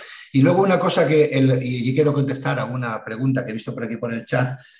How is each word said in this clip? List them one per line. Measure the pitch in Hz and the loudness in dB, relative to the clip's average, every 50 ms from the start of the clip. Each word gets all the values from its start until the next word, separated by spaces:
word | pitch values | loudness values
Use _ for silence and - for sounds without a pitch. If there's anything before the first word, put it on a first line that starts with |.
| - - - - - - - | -18 -20 -18 -20 -18 -2 2
Y | 135 135 | 4 4
luego | 170 175 185 | 6 6 4
una | 196 185 180 - | 4 4 2 2
cosa | - 175 - 185 160 143 | 2 0 2 2 2 4
que, | 156 151 147 | 4 4 4
el, | - 135 135 131 131 127 117 127 | 4 2 2 2 2 2 2 0
y, | 123 127 120 117 131 | -2 -4 -2 -2 -2
y | 127 | 2
quiero | 151 147 147 135 | 2 2 2 2
contestar | 143 131 135 123 - - 147 127 127 | 0 0 -2 -4 -4 -4 -4 -4 -4
a | 110 | -4
una | 117 123 123 120 117 110 107 - | -6 -6 -6 -6 -6 -6 -8 -10
pregunta | 110 110 113 131 135 131 - - | -10 -6 -2 0 0 0 0 -2
que | 110 110 | -4 -8
he | |
visto | 113 - - 113 | -8 -8 -10 -8
por | 117 117 | -8 -8
aquí | 110 117 | -8 -6
por | 113 120 117 117 | -6 -6 -6 -6
el | 113 - | -8 -6
chat, | - 127 127 127 131 131 - - - _ | -4 -2 -2 0 -2 -4 -10 -14 -20 _